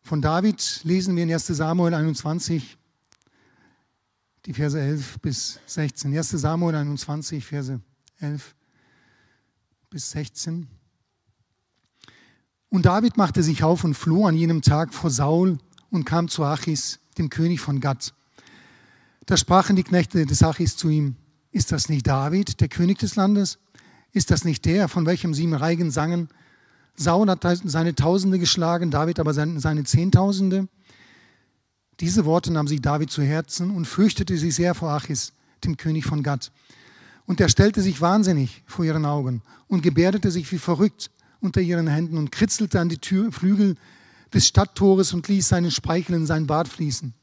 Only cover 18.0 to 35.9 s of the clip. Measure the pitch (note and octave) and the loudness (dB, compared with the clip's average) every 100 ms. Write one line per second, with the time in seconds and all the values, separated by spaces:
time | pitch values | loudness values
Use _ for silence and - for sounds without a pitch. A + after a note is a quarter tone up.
18 | - _ _ _ - - _ _ _ _ | -8 _ _ _ -20 -20 _ _ _ _
19 | _ _ - F#3 - F#3 F#3 F#3+ F3 F3+ | _ _ 0 0 4 4 4 0 2 0
20 | - F3+ C#3+ D3 D#3+ D3+ E3 - E3 D3+ | 2 0 0 2 2 2 -4 -2 0 0
21 | C#3+ B2 _ _ _ G#3 - D#3 - D3 | -2 -6 _ _ _ -2 -2 -2 -2 -2
22 | A#2+ C3+ C#3+ F#3 G3+ - D#3+ - F3 G3 | 0 0 0 -2 -2 -2 -2 2 0 0
23 | G3+ - G3 G#3 F#3+ - _ - _ _ | -2 0 2 2 0 -6 _ -20 _ _
24 | _ G3+ - - E3+ C#3+ - F3+ F3 F3+ | _ -4 0 0 0 -2 0 2 2 0
25 | D#3+ F3+ F3 C#3+ E3+ D3+ D#3+ E3+ E3+ C#3 | 0 0 -2 -2 0 0 0 0 0 -2
26 | D#3 F3 D#3+ _ _ _ _ _ _ - | -2 -2 -4 _ _ _ _ _ _ -4
27 | D#3+ F3 G#3+ F3+ F3 F3 F#3 D3 E3 C3+ | 2 4 2 2 0 -2 -2 0 0 0
28 | D3 F#3+ F#3+ F#3 E3+ - E3 E3+ E3+ C#3+ | 2 2 2 0 0 0 0 0 0 0
29 | D#3+ E3 D#3 C#3+ D3+ D#3+ D#3 D3+ C#3 D#3+ | 0 0 0 0 -2 -2 -2 -2 2 2
30 | F3+ F3+ G3 F#3+ F#3+ F#3+ F#3+ _ _ _ | 4 4 4 0 0 0 -4 _ _ _
31 | _ _ _ _ _ _ _ _ _ - | _ _ _ _ _ _ _ _ _ -6
32 | E3+ G3 D3+ E3+ - D#3+ D3 D3+ C#3+ D3 | 0 2 2 2 2 -2 0 -2 0 -2
33 | D3+ - C#3+ D#3 D#3 - F3 G3 D3+ - | -2 -2 0 0 -4 -6 -4 -4 -4 2
34 | G#3 - F#3 F3 E3 C#3+ F3 E3+ D#3+ D3 | 2 2 -2 -2 -2 0 0 0 -2 -4
35 | - C#3 - _ _ _ F#3 D3 D#3+ | -4 -8 -8 _ _ _ -6 -4 -2